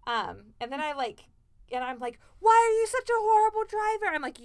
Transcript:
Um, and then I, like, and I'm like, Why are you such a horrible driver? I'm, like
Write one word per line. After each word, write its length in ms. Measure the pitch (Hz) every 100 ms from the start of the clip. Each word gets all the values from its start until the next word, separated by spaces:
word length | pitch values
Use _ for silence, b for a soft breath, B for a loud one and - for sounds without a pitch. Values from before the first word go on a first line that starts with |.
Um, 480 | - 233 185 - 208 -
and 120 | 233
then 100 | 277
I, 120 | 302
like, 320 | 285 247 - - _ _ _ -
and 120 | 247
I'm 160 | 254 247
like, 200 | 247 240 b b
Why 120 | 427
are 280 | 453 466 440
you 80 | 453
such 220 | 508 508
a 120 | 466
horrible 420 | 427 440 440 427
driver? 480 | 427 427 427 440 415
I'm, 80 | 311
like 180 | 277 -